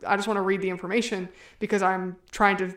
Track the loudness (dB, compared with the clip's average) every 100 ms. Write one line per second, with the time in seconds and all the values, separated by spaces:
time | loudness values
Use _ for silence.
0 | -2 0 0 0 0 0 0 -4 -2 0
1 | 0 -4 -6 -12 -20 -8 -2 2 2 2
2 | -2 -8 _ 2 2 4 -2